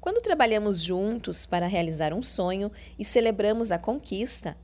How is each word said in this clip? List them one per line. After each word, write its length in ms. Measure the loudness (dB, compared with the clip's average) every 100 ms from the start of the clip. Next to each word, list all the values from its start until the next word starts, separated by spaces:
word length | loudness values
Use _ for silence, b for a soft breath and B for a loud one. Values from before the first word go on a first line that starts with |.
Quando 220 | 0 0
trabalhamos 600 | 2 4 4 4 2 0
juntos 640 | 0 0 0 -2 -4 -6
para 220 | -2 0 0
realizar 480 | 0 0 0 0
um 80 | 0
sonho 480 | -2 0 0 0 -4 B B B
e 60 |
celebramos 680 | 2 4 4 2 2 2 0
a 80 | -2
conquista, 800 | -2 -6 -6 -6 -2 -2 -4 -10